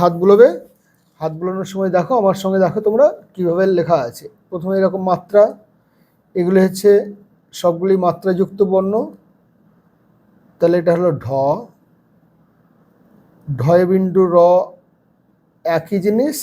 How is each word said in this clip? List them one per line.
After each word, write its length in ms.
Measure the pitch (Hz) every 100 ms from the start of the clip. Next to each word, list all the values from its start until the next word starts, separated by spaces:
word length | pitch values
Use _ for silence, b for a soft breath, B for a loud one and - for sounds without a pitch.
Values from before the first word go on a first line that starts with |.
হাত 120 | 175 170
বুলোবে, 260 | 185 202 262 349 - _ _ _ _ -
হাত 120 | 156 160
বুলোনোর 300 | 180 190 190
সময় 180 | 190 190 175
দেখো, 160 | 170 254
আমার 160 | 196 190
সঙ্গে 160 | 190 190
দেখো 140 | 180 208 214
তোমরা 180 | 220 302 - -
কীভাবে 300 | - 175 170 190 180
লেখা 180 | 156 160 120
আছে। 180 | - - _ _
প্রথমে 240 | 180 180 190
এরকম 220 | 190 185 185
মাত্রা, 320 | 180 - 202 220 - _ _ _ _ _ _ _
এগুলি 240 | 185 175 190 190
হচ্ছে 240 | 185 208 202 208 - _ _ _ -
সবগুলি 340 | 175 165 190 190 175
মাত্রাযুক্ত 540 | 175 190 180 185 - 190
বর্ণ। 220 | 190 190 214 302 - _ _ _ _ _ _ _ _ _ _ _ _ _ -
তাহলে 180 | 170 175
এটা 100 | 170 170
হলো 140 | 180 147
ঢ, 40 | 117 135 139 202 233 _ _ _ _ _ _ _ _ _ _ _ _ _ _ _ _ _ - 131
ঢয় 240 | 131 175 180
বিন্দু 340 | 190 185 180 185
র 20 | 175 175 180 - - _ _ _ _ _ _ _ _
একই 340 | 170 165 - 202 196
জিনিস, 300 | 220 294 -